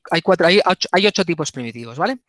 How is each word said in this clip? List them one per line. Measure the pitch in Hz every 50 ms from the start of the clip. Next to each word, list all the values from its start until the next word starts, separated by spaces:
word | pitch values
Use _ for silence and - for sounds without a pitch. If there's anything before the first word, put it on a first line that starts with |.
| _ -
hay | 160 170
cuatro, | - - 185 175 175 170
hay | 185 202 -
ocho, | 180 185 - - - -
hay | 185 196
ocho | 208 - - 185
tipos | 165 170 156 151 -
primitivos, | - 135 120 117 113 120 117 117 120 143
¿vale? | 175 220 269 247 _